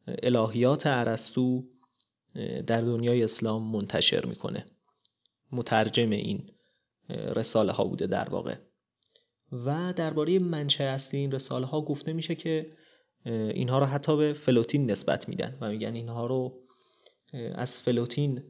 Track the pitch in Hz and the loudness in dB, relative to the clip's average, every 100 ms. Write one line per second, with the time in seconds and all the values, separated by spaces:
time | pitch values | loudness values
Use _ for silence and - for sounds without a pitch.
0 | - 120 123 123 113 107 120 147 151 131 | -10 -2 2 4 4 4 4 4 2 2
1 | 117 113 - - 127 127 127 _ _ - | 2 2 0 2 2 0 -4 _ _ -20
2 | - _ _ - - - - 113 117 117 | -20 _ _ -8 -6 -4 0 0 2 2
3 | 120 123 110 - 113 110 110 110 98 - | 2 4 2 2 0 0 -2 -4 -2 2
4 | - - - - - - - _ _ _ | 4 2 0 -6 -8 -8 -10 _ _ _
5 | - _ _ _ _ 127 113 110 110 123 | -20 _ _ _ _ -8 2 2 4 2
6 | 113 107 - 101 - - _ _ _ _ | 2 0 -2 -6 -8 -18 _ _ _ _
7 | - - - - 110 113 107 - 104 92 | -12 -8 -4 0 2 4 4 2 0 -2
8 | - - - - 85 - - _ _ _ | -2 -2 -2 -4 -6 -8 -14 _ _ _
9 | - _ _ _ _ 127 123 151 180 180 | -20 _ _ _ _ -6 -4 -2 -4 -4
10 | 160 151 156 185 180 160 147 - 139 135 | -2 0 2 2 2 0 0 0 0 -2
11 | 135 139 139 131 - 127 127 156 151 147 | -4 -4 -2 -4 -4 -4 -2 -2 -2 -4
12 | - 160 160 165 165 160 156 - _ _ | -4 -4 -4 -4 -2 -2 -4 -12 _ _
13 | _ _ 131 113 107 - 123 131 139 143 | _ _ -6 -2 -2 -2 2 4 2 2
14 | 143 151 151 147 - 123 113 147 131 98 | 2 2 2 2 4 4 4 2 2 2
15 | - 71 - 92 - - 113 107 107 117 | 2 0 -2 -4 -6 -6 -6 -4 -6 -6
16 | 117 117 120 131 127 - - _ _ _ | -6 -6 -2 -2 -2 -8 -20 _ _ _
17 | _ _ _ 131 117 - 123 - - 120 | _ _ _ -10 -8 -6 -6 -4 0 2
18 | 123 - 147 127 | 0 0 0 -2